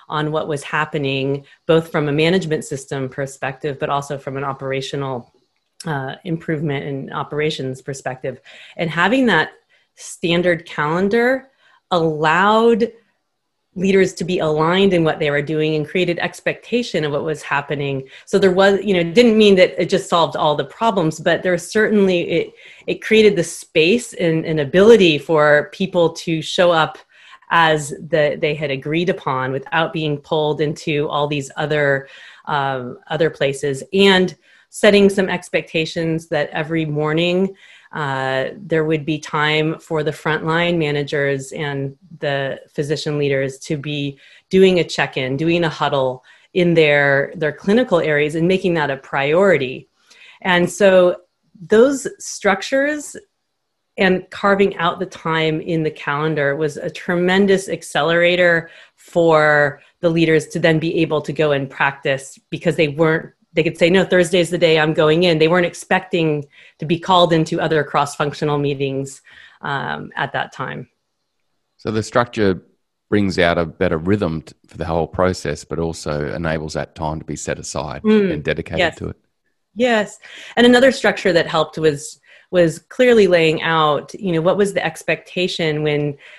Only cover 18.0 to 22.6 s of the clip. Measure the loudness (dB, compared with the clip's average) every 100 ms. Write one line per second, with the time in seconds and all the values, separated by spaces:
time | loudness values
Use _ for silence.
18 | -8 -20 -2 2 2 4 4 4 0 0
19 | 2 4 6 6 6 6 4 2 -2 -2
20 | 0 0 0 0 0 0 -4 -2 -2 0
21 | -2 -2 -2 0 0 -2 -2 0 2 4
22 | 2 2 0 -2 -4 -10